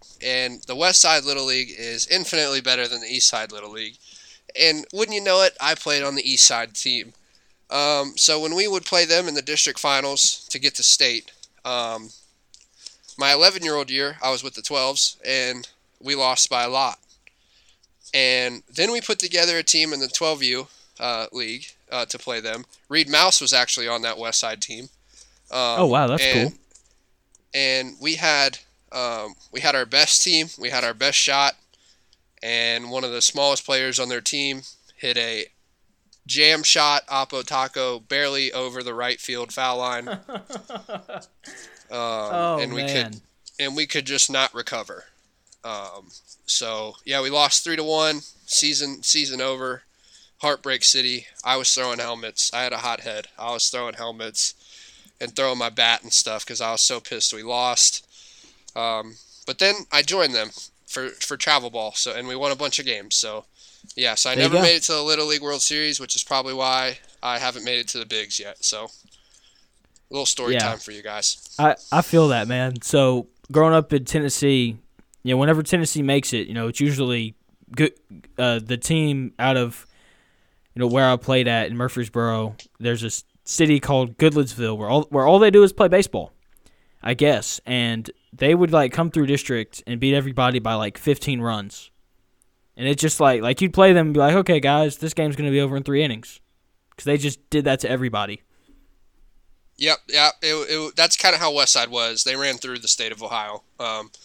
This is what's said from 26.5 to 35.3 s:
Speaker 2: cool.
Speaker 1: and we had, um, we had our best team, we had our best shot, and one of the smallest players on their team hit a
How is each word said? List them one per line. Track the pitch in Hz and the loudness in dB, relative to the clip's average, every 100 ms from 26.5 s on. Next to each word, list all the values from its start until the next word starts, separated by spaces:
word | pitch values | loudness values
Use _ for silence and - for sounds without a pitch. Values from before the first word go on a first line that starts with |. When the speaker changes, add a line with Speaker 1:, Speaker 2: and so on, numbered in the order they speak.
Speaker 2:
cool. | - _ _ _ _ _ _ _ _ _ | -4 _ _ _ _ _ _ _ _ _
Speaker 1:
and | 135 135 131 127 - | -2 0 -2 -4 -8
we | 147 | -6
had, | 160 165 147 139 - _ _ _ | -2 2 2 2 -2 _ _ _
um, | 127 123 113 107 - _ | -8 -6 -6 -10 -14 _
we | 131 | -4
had | 151 | -2
our | 131 117 | 0 0
best | 135 151 - | 2 4 2
team, | 185 160 165 - | 2 0 -2 -6
we | 123 | -6
had | 131 | -2
our | 120 | -4
best | 113 139 - | -2 0 2
shot, | - 139 143 - _ _ _ _ _ _ _ _ | 2 2 2 0 _ _ _ _ _ _ _ _
and | 113 117 117 117 120 | -6 -2 -2 -4 -6
one | 131 | -6
of | 127 | -6
the | 120 | -2
smallest | - 143 143 139 | -2 2 0 0
players | - 131 131 127 | 0 -2 0 -2
on | 123 | -4
their | 120 | -4
team | - 143 139 135 - - _ | -4 -4 -4 -6 -12 -20 _
hit | - 127 120 | -8 -4 -2
a | 117 | -2